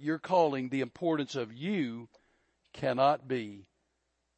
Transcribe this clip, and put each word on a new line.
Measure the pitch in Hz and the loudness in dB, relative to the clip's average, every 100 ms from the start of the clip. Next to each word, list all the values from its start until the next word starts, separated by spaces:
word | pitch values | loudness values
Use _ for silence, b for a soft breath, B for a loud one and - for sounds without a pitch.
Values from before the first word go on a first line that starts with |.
your | 147 160 | -4 -4
calling, | - 180 156 135 127 | 2 4 4 2 -2
the | 135 | -2
importance | 131 - 175 156 135 | -2 -2 0 0 -2
of | 139 110 | -4 -6
you | 120 165 202 127 117 117 _ _ _ _ _ _ | -6 -4 -2 -2 -4 -14 _ _ _ _ _ _
cannot | - 135 123 139 151 135 | -4 -2 4 4 4 -2
be | 127 107 101 98 _ _ _ _ _ _ | -4 -4 -12 -20 _ _ _ _ _ _